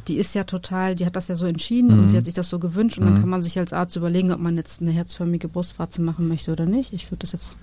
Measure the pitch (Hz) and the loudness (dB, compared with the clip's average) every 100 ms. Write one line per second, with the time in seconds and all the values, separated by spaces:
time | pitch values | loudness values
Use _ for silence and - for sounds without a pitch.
0 | - 151 - 202 185 185 - 185 190 180 | -4 -2 -2 -2 -4 -6 -6 -2 -2 0
1 | 175 180 180 175 180 165 - 240 247 151 | -2 -4 -6 -2 -2 -2 0 4 6 8
2 | 98 104 120 175 180 175 170 180 220 180 | 8 6 2 -4 -4 -2 -2 0 0 2
3 | 196 202 180 185 170 185 175 170 180 175 | 4 6 4 0 -2 -2 -2 -2 -2 -2
4 | 170 175 185 175 170 170 - - 170 165 | 0 2 2 0 0 -2 -4 -4 -2 0
5 | 175 - 175 170 160 170 180 - 170 - | -2 -4 -2 -2 -4 -6 -8 -6 -8 -2
6 | 165 165 165 165 - 160 165 233 262 175 | -2 0 -2 -2 -4 -2 0 0 -2 -8
7 | - 175 175 175 - - | -10 -8 -8 -8 -10 -16